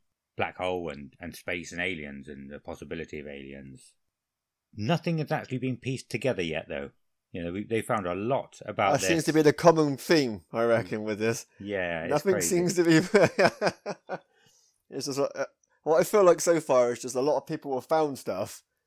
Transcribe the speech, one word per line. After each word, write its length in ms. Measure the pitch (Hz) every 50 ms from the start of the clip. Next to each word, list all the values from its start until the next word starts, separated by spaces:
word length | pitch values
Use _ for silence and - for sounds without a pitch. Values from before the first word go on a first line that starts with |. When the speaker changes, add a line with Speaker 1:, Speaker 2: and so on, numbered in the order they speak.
| _ _ _ _ _ _ _
Speaker 1:
black 220 | - 101 85 - -
hole 320 | 90 92 92 90 85 80
and, 240 | 71 71 71 69 - -
and 160 | 87 80 -
space 380 | - - - 90 90 80 - 85
and 80 | 87
aliens 480 | 87 92 92 78 73 71 69 69 65 76
and 220 | 71 69 69 69
the 80 | 71 69
possibility 640 | - - 82 - 82 73 82 82 78 - - 78
of 60 | 69
aliens. 680 | 73 71 69 67 67 69 69 67 67 65 64 - _ _ _ _ _ _ _ _ _ _ _ _ _ _ _ _ _ -
Nothing 420 | 104 104 123 135 - - 175 165
has 160 | 160 143 - 160
actually 260 | 131 101 - 131 123
been 200 | 123 131 123 -
pieced 320 | - 135 135 117 - -
together 320 | - 110 - 131 113 92 87
yet, 240 | 82 78 80 - -
though. 220 | 80 71 69 69 - _ _ _ _ _ _ _ -
You 100 | 92 85
know, 80 | 85 87
we, 120 | 101 104
they 160 | - 113 110
found 260 | 101 - 123 110 92
a 80 | 87 87
lot 460 | 95 104 117 135 120 - - - - -
about 260 | - 104 - 104 196 -
Speaker 2:
That 80 | 135
Speaker 1:
this. 80 | 185 185
Speaker 2:
seems 160 | 170 165 147
to 80 | - 151
be 80 | 160
the 140 | 151 147 147
common 420 | - - 170 165 160 156 143 139
theme, 460 | 127 - - 175 156 139 117 104 92 - _ -
I 120 | 113 117
reckon, 400 | 117 113 113 110 - 110 107 107
with 140 | 107 107 98
this. 280 | 107 113 117 123 - _ _ -
Speaker 1:
Yeah, 440 | 98 101 101 95 90 87 85 80 82
it's 80 | -
Speaker 2:
Nothing 220 | 143 151 - 196 185
Speaker 1:
crazy. 160 | 101 - -
Speaker 2:
seems 260 | 190 175 180 170 -
to 100 | 175 170
be. 160 | 165 160 160
<laughs> 1160 | 180 180 - 202 170 - - - 190 165 - - 208 185 - - - 202 196 - _ - 185 - _ _ _ _ _ _ _ _ _ _ _ _ _ _
It's 160 | - 139 135
just 120 | 143 131 131
like, 120 | 139 - -
uh, 100 | - 135 - _ _ _ _ _ _ -
what 180 | 151 160 170
I 40 | 185
feel 200 | - - 208 196
like 160 | 180 165 165
so 200 | - 180 170 160
far 320 | - - 135 127 123 120 120
is 80 | 117
just 160 | - 127 123
a 40 | 127
lot 160 | 131 151 139
of 100 | 135 -
people 280 | - 160 151 - 143 135
have 120 | 127 -
found 320 | - 160 160 156 147 135 -
stuff, 440 | - 120 98 90 107 113 - - - _ _ _ _